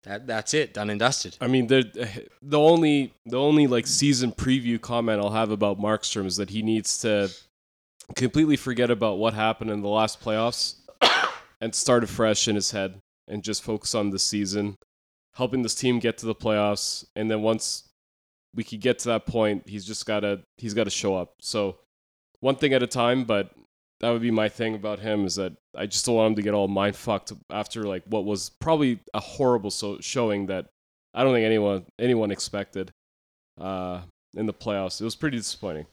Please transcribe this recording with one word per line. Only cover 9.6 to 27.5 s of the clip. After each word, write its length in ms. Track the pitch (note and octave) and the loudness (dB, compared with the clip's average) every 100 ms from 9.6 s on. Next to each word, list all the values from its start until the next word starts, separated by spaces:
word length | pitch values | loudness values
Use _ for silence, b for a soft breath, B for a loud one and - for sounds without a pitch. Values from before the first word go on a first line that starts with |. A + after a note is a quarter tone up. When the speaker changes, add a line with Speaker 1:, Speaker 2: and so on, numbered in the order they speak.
| A2 | -4
Speaker 2:
in 100 | G#2 | -4
the 60 | G2+ | 0
last 340 | G#2+ A2 - | 2 2 0
playoffs 540 | A#2 G#2+ A#2 A#2+ - - - - | -4 0 0 -2 -6 -8 -20 0
<coughs> 600 | - - - - - _ | 2 4 0 -6 -18 _
and 120 | A2+ | -6
start 300 | - - B2 | -2 4 4
afresh 460 | A2 A2 A2 G#2 - | 2 0 2 2 2
in 60 | G#2 | 0
his 160 | F#2+ | 0
head 240 | G#2+ F#2+ F#2+ _ _ - | -2 -6 -8 _ _ -10
and 120 | G#2+ | -8
just 220 | G#2+ G#2 | -6 -6
focus 320 | - G#2+ - A#2 | -4 -4 -2 0
on 140 | G2+ | 0
the 100 | F#2+ | 0
season, 560 | - G#2 G2 G#2 G#2 G2 _ _ _ _ _ - | -2 0 -2 -2 -2 -6 _ _ _ _ _ -4
helping 260 | B2+ C3 | -2 0
this 140 | A#2 - | -2 0
team 240 | B2+ A#2+ | 2 2
get 180 | A2+ - | 0 -2
to 80 | A2 | -6
the 100 | G#2+ | -4
playoffs. 680 | A2+ G#2+ G#2 G#2 - - - - | 0 2 2 0 -4 -6 -10 -6
And 160 | A2 | -2
then 100 | A2 | 0
once 420 | G#2+ A2+ - - _ _ _ _ _ _ _ | 2 0 -2 -8 _ _ _ _ _ _ _
we 100 | - | -10
could 180 | A2 A2 | -8 -2
get 180 | B2+ A#2+ | 0 0
to 80 | A#2+ | 0
that 180 | A2+ - | -2 0
point, 420 | A#2+ G#2+ G2+ - | 2 2 2 -4
he's 180 | G#2 F#2+ | -12 -10
just 200 | G#2+ - | -10 -2
gotta, 360 | G#2+ G#2 G2 - _ | -2 0 -2 -6 _
he's 160 | A2+ | -4
gotta 180 | G#2 G#2 | 0 0
show 240 | - G#2+ F#2 | 0 0 -2
up. 160 | F2 _ | -4 _
So 380 | - A2 G2+ F#2 _ _ _ _ _ _ | -6 -2 -2 -4 _ _ _ _ _ _
one 160 | C3 C#3 | 0 2
thing 160 | D3 | 4
at 100 | C3+ | 4
a 40 | B2 | 2
time, 360 | C3 A#2 B2+ | 2 2 2
but 280 | A#2 G#2 F#2+ _ _ _ _ _ | 2 0 0 _ _ _ _ _
that 80 | A#2 | -2
would 120 | A#2 | 0
be 100 | A#2 | 2
my 180 | A2 G#2+ | 2 0
thing 260 | - A2+ A2 | -2 -4 -4
about 240 | G#2 G#2 | -6 -6
him, 260 | A2 G#2+ F#2+ | -2 0 0
is 100 | F2+ | -2
that 180 | F#2 - _ | -6 -8 _
I 120 | - G2+ | -10 -6
just 200 | - - | -4 2
don't 100 | A#2 | 4
want 160 | A2 | 4
him 40 | G#2+ | 2
to 60 | |
get 120 | G#2 | 0
all 140 | G#2 G2 | 0 0
mind 300 | G2 G2+ G2+ | 2 0 -2
fucked 340 | - G2+ - G#2 | -4 -4 -4 -18
after, 340 | _ | _